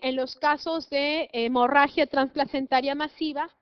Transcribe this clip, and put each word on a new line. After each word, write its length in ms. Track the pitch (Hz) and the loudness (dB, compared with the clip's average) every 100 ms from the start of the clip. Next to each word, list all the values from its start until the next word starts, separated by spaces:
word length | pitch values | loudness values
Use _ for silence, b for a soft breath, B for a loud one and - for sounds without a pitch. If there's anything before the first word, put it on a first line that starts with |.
en 140 | 262 262 | -4 -2
los 200 | 262 - | -4 -2
casos 540 | 294 294 330 320 - | 0 0 -2 -4 -2
de 400 | 277 294 320 294 | -2 0 -2 -4
hemorragia 760 | 240 233 254 247 285 285 330 285 | -4 0 2 4 4 4 2 0
transplacentaria 880 | 277 262 - 277 269 269 262 277 | 0 0 -2 -2 -2 0 0 0
masiva, 560 | 285 302 - 311 285 330 _ | -4 -6 -6 -6 -6 -8 _